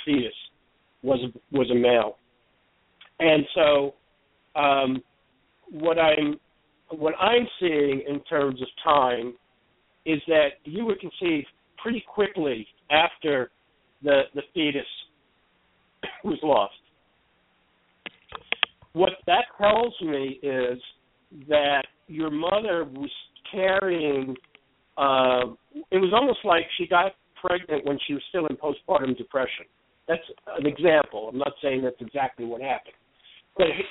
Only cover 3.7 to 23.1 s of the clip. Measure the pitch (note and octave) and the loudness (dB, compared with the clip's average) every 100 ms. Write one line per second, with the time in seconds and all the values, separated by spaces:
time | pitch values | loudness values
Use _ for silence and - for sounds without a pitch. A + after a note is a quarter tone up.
3.7 | C#3+ C#3 - _ _ _ _ _ D3+ C#3+ | 4 2 -6 _ _ _ _ _ 0 2
4.7 | C#3 C3+ C3 - _ _ _ _ _ - | 2 0 -2 -8 _ _ _ _ _ -18
5.7 | D3+ E3 E3 D#3+ D3+ D3 D3 _ _ _ | -4 0 4 4 4 0 -4 _ _ _
6.7 | _ - D#3+ D3+ - G3 A#3+ A#3 - F3+ | _ -14 -4 -2 0 2 2 0 -2 0
7.7 | D3+ C#3+ C3+ C#3+ C#3+ - D3+ C#3 B2+ B2+ | 2 2 0 -4 -8 -4 -2 0 -4 -10
8.7 | - D#3+ D3 B2+ A#2+ B2 A#2+ _ _ _ | -2 2 4 4 0 -6 -12 _ _ _
9.7 | _ _ _ D#3+ D3+ - D#3 C#3+ - D3 | _ _ _ -4 -2 2 2 2 -2 -10
10.7 | F#3 A3+ F#3+ E3+ - F3 D3+ C3 _ _ | -6 -4 -4 -8 -6 -2 -2 -4 _ _
11.7 | - A3+ A#3 - G#3 G3 G3 D3 A2+ - | -10 -6 -6 -4 -2 -2 -2 -4 -4 -10
12.7 | _ - D3+ E3+ - D#3 C3+ A#2+ _ _ | _ 0 2 2 0 -2 0 -2 _ _
13.7 | _ _ _ C#3+ C#3 C3+ C#3+ - E3 D3+ | _ _ _ 2 2 2 -6 -8 -4 -2
14.7 | C#3 - - - _ _ _ _ _ _ | -2 -8 -14 -20 _ _ _ _ _ _
15.7 | _ _ _ - - G3+ D3+ D#3 A#2 G2 | _ _ _ -16 -10 -8 -4 2 2 0
16.7 | - _ _ _ _ _ _ _ _ _ | -6 _ _ _ _ _ _ _ _ _
17.7 | _ _ _ - - _ - - - - | _ _ _ -20 -20 _ -10 -8 -4 -4
18.7 | _ _ E3 F#3 - - G3 A#3+ - G3+ | _ _ 0 0 0 0 0 0 0 2
19.7 | A3 A#3 - D#3+ C#3 C3+ C3 C#3 C3 B2 | 2 -2 -4 -6 -4 -4 -6 -4 -2 -2
20.7 | B2+ - - _ _ _ D#3 C#3 D3 C#3+ | -4 -12 -20 _ _ _ -16 0 0 2
21.7 | C#3 - _ - D#3 D#3 D3+ E3+ G#3 G#3+ | 0 -4 _ -12 -6 -4 -4 -2 0 0
22.7 | E3+ C#3 C3+ C#3+ | -2 -4 -8 -12